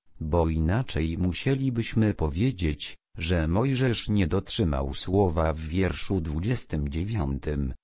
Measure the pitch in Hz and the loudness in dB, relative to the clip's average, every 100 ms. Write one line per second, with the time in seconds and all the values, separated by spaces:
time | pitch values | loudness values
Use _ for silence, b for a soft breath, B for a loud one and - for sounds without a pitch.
0 | _ - 80 85 82 80 80 107 135 78 | _ -8 0 2 2 2 2 0 0 -2
1 | 80 82 90 82 - 135 135 117 110 113 | -2 0 -2 0 0 0 0 -2 -2 2
2 | 107 98 78 73 123 113 82 76 - - | 2 2 -2 0 0 0 -2 -2 -6 -12
3 | _ - 82 87 80 90 131 127 131 110 | _ -8 0 2 2 2 2 2 2 0
4 | - 104 87 92 - - 92 67 69 69 | 0 2 2 2 -2 0 2 2 -2 -2
5 | - 95 95 82 80 78 80 87 92 71 | 0 4 4 2 0 0 -2 0 0 0
6 | - 98 78 76 95 123 - 80 71 78 | -2 -2 0 -2 -2 -2 -2 -2 -2 -2
7 | 98 113 69 69 - 73 65 - | -4 -2 -2 -2 -4 -2 -4 -6